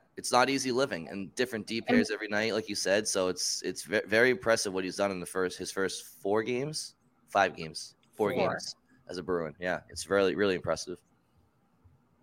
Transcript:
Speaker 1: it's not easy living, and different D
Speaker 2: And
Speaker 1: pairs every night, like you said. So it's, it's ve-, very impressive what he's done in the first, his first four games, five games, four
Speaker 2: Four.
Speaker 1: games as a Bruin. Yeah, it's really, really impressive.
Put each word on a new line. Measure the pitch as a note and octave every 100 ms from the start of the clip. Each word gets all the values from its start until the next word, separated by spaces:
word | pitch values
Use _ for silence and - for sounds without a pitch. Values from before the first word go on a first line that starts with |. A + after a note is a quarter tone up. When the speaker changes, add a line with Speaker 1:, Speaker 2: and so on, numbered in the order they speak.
| _ -
Speaker 1:
it's | -
not | B2 B2+
easy | C3+ C3
living, | B2 C#3 F2 D#2+
and | G2 F#2
different | - B2 A2 G2
D | A2+
Speaker 2:
And | A2
Speaker 1:
pairs | A#3+ G#2
every | G#2 G#2+
night, | G#2 A2
like | G#2+ G#2+
you |
said. | G2+ F#2 G2+ G#2+
So | G2+ F#2
it's, | F#2 - -
it's | F2 F#2+
ve-, | - G#2 F#2+
very | A2 B2+
impressive | B2 A2+ A2+ G2+
what | F#2
he's | F#2 F2+
done | G2+
in | F#2
the | E2+
first, | F#2+ F2+ -
his | F2+
first | - F#2+ - - -
four | G2 G#2+
games, | A2+ B2 D3 D3+ - - _ _ _
five | G2+ F#2 D#2
games, | D#2+ - - - _
four | - G2+
Speaker 2:
Four. | G2+ F#2
Speaker 1:
games | - - - _ _ -
as | F2
a |
Bruin. | F2 F2 D#2+ D2+
Yeah, | F2+ E2 -
it's | F2 -
really, | G2 F#2+
really | D#2+ G2+
impressive. | F2+ E2+ D#2+ - F2+ _ _ _ _ _ _ _ _ _ _ _ _